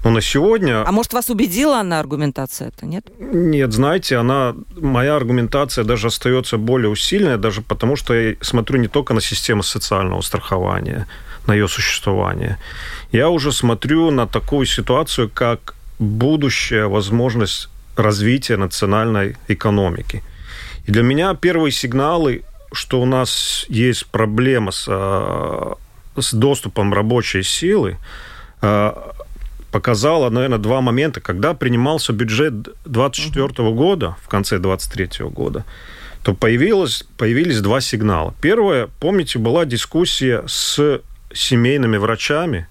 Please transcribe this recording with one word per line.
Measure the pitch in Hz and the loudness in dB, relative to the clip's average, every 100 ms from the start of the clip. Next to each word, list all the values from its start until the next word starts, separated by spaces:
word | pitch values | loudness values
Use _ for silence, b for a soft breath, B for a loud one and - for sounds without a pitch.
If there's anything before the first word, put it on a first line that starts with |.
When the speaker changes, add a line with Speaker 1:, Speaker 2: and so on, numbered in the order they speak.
Speaker 1:
Но | 113 | 4
на | 113 | 2
сегодня | - 139 180 226 175 113 | 2 2 4 4 2 2
Speaker 2:
А | 120 | 2
может, | 202 233 | 0 0
вас | 247 240 | -2 -2
убедила | 220 247 180 302 262 | 0 0 2 2 2
она, | 190 160 | 0 -2
аргументация | 147 143 147 135 131 - 120 | -2 -2 -2 -2 -8 -8 -12
эта, | - - | -10 -8
нет? | 175 - - | -8 -10 -16
Speaker 1:
Нет, | 254 202 170 147 131 | -2 0 2 4 2
знаете, | 110 139 180 - 127 | 2 2 2 0 0
она, | 117 139 127 - - - | 2 2 0 -2 -14 -4
моя | 147 123 135 151 | 0 2 2 2
аргументация | 120 123 113 139 139 - | 2 0 2 0 0 0
даже | 110 120 113 | 0 0 0
остается | - 123 127 127 113 | 0 0 0 0 -2
более | 110 127 110 | 2 2 2
усиленной, | 104 - 190 190 117 | 0 0 2 2 2
даже | 110 98 | 0 -2
потому | - 127 113 139 | -4 -2 0 0
что | - | 0
я | 117 113 101 | 2 2 -2
смотрю | - 123 110 135 | -2 0 2 0
не | 113 | 2
только | - - | 0 2
на | 113 | 0
систему | - 101 - 107 | 0 -4 0 0
социального | 98 107 - 98 92 90 | 0 -4 -2 0 0 -2
страхования, | 90 - - 92 95 92 - - 107 B B B - | -2 -4 -2 -2 0 -2 -4 -6 -8 B B B 2
на | |
ее | 104 98 | 2 2
существование. | - - - - 98 95 90 85 98 B B B B B | 0 -2 -2 0 0 0 -2 -4 -4 B B B B B
Я | 113 151 | 2 4
уже | 175 139 | 2 0
смотрю | 131 120 113 123 160 165 | 2 2 0 2 4 4
на | 139 113 | 2 0
такую | 113 - 143 127 | -2 0 0 0
ситуацию, | - - 127 156 - 110 | -2 0 0 0 -2 -2
как | - 120 117 - - - - | 0 0 0 -6 -16 -16 -4
будущая | 107 107 127 156 139 - - 113 107 | -2 2 2 2 2 0 0 0 2
возможность | 104 98 117 127 117 101 - - - - - | 0 0 2 2 0 -2 -2 -10 -16 -10 2
развития | 107 101 107 131 - 107 | 2 4 2 2 2 0
национальной | 95 - 98 101 113 107 98 - - | 0 -2 0 2 2 0 0 -4 -4
экономики. | 104 110 101 95 85 - 104 B B B B B B - | 0 2 2 2 -2 -6 -8 B B B B B B 0
И | |
для | 107 | 4
меня | 120 139 185 | 4 4 0
первые | 180 175 170 156 | 2 2 2 2
сигналы, | 120 127 127 143 170 151 120 - - - | 0 -2 0 2 2 2 -2 -8 -20 -12
что | - - 131 | -12 -2 0
у | 127 | 2
нас | 131 123 - - - - | 2 0 -2 -2 -4 -2
есть | 113 123 117 - | 2 2 2 -2
проблема | 104 110 107 127 127 101 | 0 0 2 2 2 0
с, | - - | -4 -4
э, | 95 98 98 - 87 80 - - - - - - - | -2 0 0 -2 -4 -4 -4 -6 -8 -14 -20 -10 -4
с | - | -2
доступом | 110 135 135 104 113 101 | 2 2 2 -2 -2 2
рабочей | 101 107 123 107 95 | 2 2 0 0 -2
силы, | 92 - 170 208 104 90 B B B B B B | -2 -2 2 2 0 -4 B B B B B B
э, | 104 104 104 - - - - - - - - | 2 4 2 -2 -14 -16 -14 -12 -12 -12 -6
показало, | - - 107 139 165 127 | -2 0 2 4 4 2
наверное, | 117 131 117 | 2 2 0
два | 104 131 | 2 2
момента. | 127 117 156 - | 2 2 0 -2
Когда | - 90 139 | -6 -2 0
принимался | 175 127 120 131 156 - | 0 0 0 0 -2 -2
бюджет | 107 117 110 156 110 - - | -2 0 2 0 -2 -10 -16
двадцать | - 117 135 - 156 | -4 0 0 0 -4
четвертого | 135 135 127 113 | -2 -2 0 0
года, | 113 165 190 90 82 | 4 2 2 -2 -6
в | - | -4
конце | 98 98 98 | -2 0 0
двадцать | 95 95 - | 0 -2 -4
третьего | - 90 - - | -4 -6 -4 -8
года, | - - - - B B B B B | -4 -4 -4 -8 B B B B B
то | - | -2
появилось, | 92 113 120 170 202 160 - - - | 0 0 2 2 2 0 -4 -10 -4
появились | 117 120 170 117 | 0 0 0 0
два | 98 127 | 0 0
сигнала. | - 113 107 87 80 - | 0 0 0 0 -2 -2
Первое, | 147 220 202 143 113 - | 0 2 2 0 -2 -4
помните, | 151 196 147 123 | 0 0 0 -2
была | 113 151 | 0 2
дискуссия | 160 120 - 156 175 - 131 117 - | 0 -2 -2 0 0 0 0 0 -2
с | - - - 151 135 - - - | -4 -2 2 2 0 -6 -20 -16
семейными | - - 123 120 143 120 107 | -6 0 2 4 2 2 2
врачами | 107 113 - 147 175 101 82 | 0 0 0 0 0 -4 -8